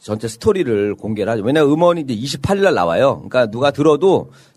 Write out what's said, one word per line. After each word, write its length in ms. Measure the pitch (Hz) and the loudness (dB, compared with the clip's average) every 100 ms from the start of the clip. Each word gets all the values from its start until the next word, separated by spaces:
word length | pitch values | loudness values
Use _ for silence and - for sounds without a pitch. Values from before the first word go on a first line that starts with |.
전체 280 | - 107 113 | -8 -6 -8
스토리를 680 | - 220 190 139 104 104 | -4 0 0 0 0 0
공개를 380 | 95 104 104 101 | -4 -6 -4 -2
하죠. 100 | 113 | -2
왜냐면 260 | 104 156 143 | 0 2 2
음원이 300 | 151 175 175 | 4 2 2
이제 120 | 135 | -4
이십팔 440 | 107 139 143 - 196 | -6 -6 -6 -4 0
일 40 | |
날 120 | 196 | 2
나와요. 500 | 113 87 87 135 117 - | 2 0 2 2 0 -2
그러니까 220 | 127 113 | -2 0
누가 220 | 113 143 | 0 -2
들어도 580 | 143 156 147 190 135 71 - _ | 0 2 4 2 2 -2 -14 _